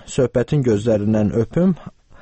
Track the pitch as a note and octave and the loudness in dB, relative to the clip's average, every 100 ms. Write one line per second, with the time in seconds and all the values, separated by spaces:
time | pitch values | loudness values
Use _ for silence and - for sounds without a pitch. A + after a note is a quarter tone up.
0 | - - B2 B2+ A#2+ D3+ B2 G#2 A2+ G#2+ | -4 -2 0 0 0 0 0 0 0 0
1 | G#2 A2 G#2 G#2 A2 - F#3 E3 - _ | 0 0 0 0 -2 0 0 -2 -8 _
2 | _ - | _ -20